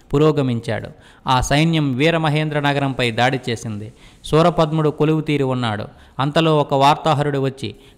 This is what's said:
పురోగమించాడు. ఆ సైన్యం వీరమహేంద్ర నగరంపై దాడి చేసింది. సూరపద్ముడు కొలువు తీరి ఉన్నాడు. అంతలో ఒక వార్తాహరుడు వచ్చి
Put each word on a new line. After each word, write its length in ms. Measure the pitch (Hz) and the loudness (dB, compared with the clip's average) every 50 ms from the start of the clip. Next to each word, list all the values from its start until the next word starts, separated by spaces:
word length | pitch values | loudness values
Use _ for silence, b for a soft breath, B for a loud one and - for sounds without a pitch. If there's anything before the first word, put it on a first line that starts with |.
| - - - | -12 -4 0
పురోగమించాడు. 720 | 143 151 156 147 143 135 131 120 113 - - 110 104 104 - - b b b b b b | 2 4 4 4 2 0 -2 -2 -4 -4 -6 -6 -6 -8 -12 -16 b b b b b b
ఆ 140 | 135 131 127 | 0 0 0
సైన్యం 540 | 117 - 143 147 160 165 165 160 151 139 127 | 2 2 2 2 2 2 2 0 0 0 0
వీరమహేంద్ర 640 | 120 147 165 165 165 160 151 143 151 156 156 147 151 | 0 0 2 2 2 0 0 0 0 -2 -2 -4 -2
నగరంపై 500 | 143 143 139 143 139 135 127 120 127 120 | -2 0 0 0 -2 -2 -2 -2 -2 -2
దాడి 300 | 110 120 120 131 139 131 - 127 | 0 0 0 0 0 -2 -4 -6
చేసింది. 420 | 117 - - 117 107 101 107 110 - b b b b b b | -6 -6 -6 -8 -8 -10 -10 -14 -18 b b b b b b
సూరపద్ముడు 640 | - - 151 165 175 160 165 160 151 156 160 151 151 | 0 2 4 4 4 4 2 0 0 0 0 0 0
కొలువు 300 | 143 - 151 156 160 156 | 0 0 0 0 0 0
తీరి 220 | 151 156 147 139 | -2 -2 -2 0
ఉన్నాడు. 420 | 139 131 127 127 123 113 107 101 107 - - b b b b b | 0 -2 -2 -2 -2 -4 -4 -4 -8 -10 -14 b b b b b
అంతలో 400 | 135 147 143 170 160 160 156 147 | -4 0 0 2 2 4 2 2
ఒక 160 | 143 147 147 | 2 2 2
వార్తాహరుడు 640 | 135 135 143 151 - - 160 151 135 147 147 139 139 | 4 4 4 4 4 2 0 0 0 0 -2 -2 -2
వచ్చి 360 | 135 135 131 - - 104 - b b b b | -2 -2 -4 -6 -10 -12 -12 b b b b